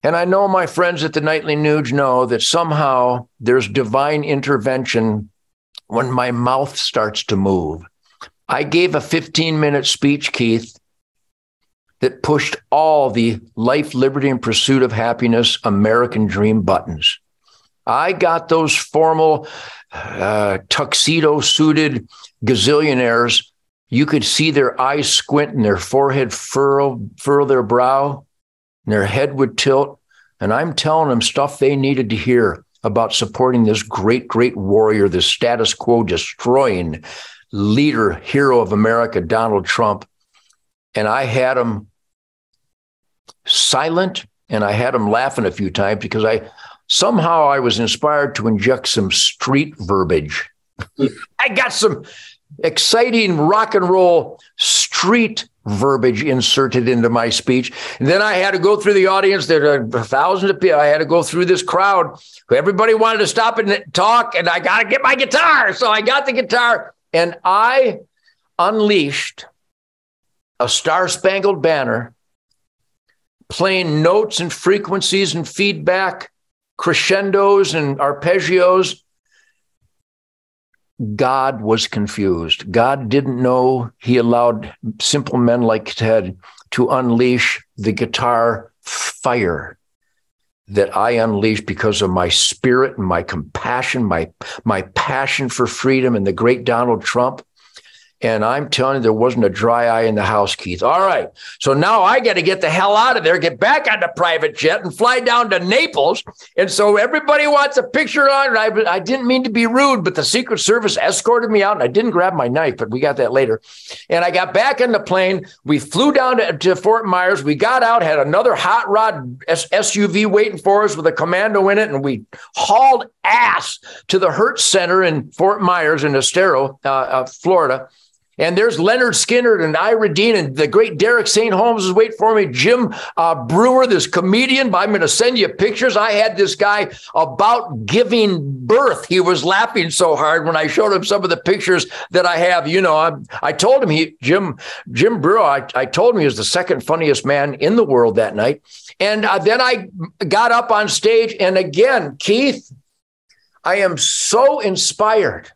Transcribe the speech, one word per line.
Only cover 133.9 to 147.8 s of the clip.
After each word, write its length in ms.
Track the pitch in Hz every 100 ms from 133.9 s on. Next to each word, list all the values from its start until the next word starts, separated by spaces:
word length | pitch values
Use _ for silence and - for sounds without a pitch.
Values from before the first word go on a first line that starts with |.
| 185 -
comedian, 640 | 185 185 214 262 262 262
I'm 200 | 190 202
gonna 160 | 202 160
send 280 | - 240 254
you 120 | 185
pictures. 480 | - 202 214 247 214
I 160 | 226
had 240 | 208 220 175
this 180 | 190 180
guy 340 | 202 208 196 - -
about 720 | - 160 127 202 240 220 123 107
giving 800 | 185 233 233 214 180 139 135 123
birth. 400 | 226 254 160 -
He 120 | 185
was 240 | 175 170
laughing 460 | 151 190 226 214 165
so 260 | - 170 143
hard 300 | 151 165 156
when 100 | 156
I 120 | 156
showed 260 | 156 208
him 100 | 190
some 200 | 196 202 180
of 40 |
the 80 | 165
pictures 480 | - 202 - 180 123 - -
that 140 | 180 175
I 120 | 165
have. 300 | 175 175 151
You 140 | 175
know, 140 | 185 156
I, 160 | 165 147 - -
I 80 | -
told 320 | 151 190 269
him 60 | 226
he, 260 | 156 156 _
Jim, 360 | 123 185 190 123 - - -
Jim 280 | 120 190 226
Brewer, 220 | 147 220
I, 260 | 170 139 135 -
I 100 | 131
told 300 | - 226 226
him 60 |
he 40 | 147
was 120 | 107
the 80 | 104
second 380 | 175 185 151
funniest 420 | 117 160 156 131 135
man 300 | 143 143 131
in 200 | 190
the 80 | 233